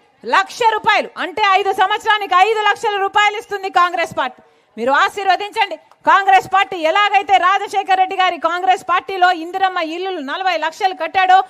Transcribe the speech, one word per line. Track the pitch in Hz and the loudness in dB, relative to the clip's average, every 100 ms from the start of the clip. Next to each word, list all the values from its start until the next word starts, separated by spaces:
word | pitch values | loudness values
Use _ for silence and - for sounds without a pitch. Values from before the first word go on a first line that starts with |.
| _ _ 214 | _ _ -2
లక్ష | 302 381 - 453 427 | 0 0 0 0 0
రూపాయలు, | 427 403 - - | 0 0 -2 -8
అంటే | 302 320 403 381 | -8 -2 0 2
ఐదు | 392 381 | 0 0
సంవత్సరానికి | 381 427 453 415 403 359 392 | 0 0 0 -2 2 2 2
ఐదు | 427 415 | 2 0
లక్షల | 403 440 403 392 | 0 -2 -2 0
రూపాయలు | 415 415 415 | 2 0 0
ఇస్తుంది | - 403 381 381 | -8 -8 -2 0
కాంగ్రెస్ | 349 349 330 - | 0 0 -6 -4
పార్టీ. | 262 - _ _ _ - | -6 -8 _ _ _ -6
మీరు | 233 285 | -2 2
ఆశీర్వదించండి. | 392 403 392 349 415 453 403 311 _ _ 294 | 0 -2 -2 0 -2 -4 -4 -4 _ _ 2
కాంగ్రెస్ | 359 381 381 381 | 2 4 2 4
పార్టీ | 381 392 381 311 | 0 0 -2 -2
ఎలాగైతే | 392 415 392 339 381 | 2 2 0 2 2
రాజశేఖర్ | 349 392 415 403 392 381 | 2 0 -2 -6 -2 0
రెడ్డి | 370 381 | 0 0
గారి | 370 349 | -2 0
కాంగ్రెస్ | 330 349 370 359 - | -4 -2 0 0 0
పార్టీలో | 359 381 381 359 359 | -2 -2 0 2 0
ఇందిరమ్మ | 330 370 381 359 320 | -6 -2 -2 -2 -6
ఇల్లులు | 330 381 359 269 | -6 -6 -8 -8
నలభై | 320 381 330 | -4 -4 -2
లక్షలు | 311 320 381 370 | -4 -2 -4 -4
కట్టాడో, | 320 381 370 381 381 | -4 -2 4 4 2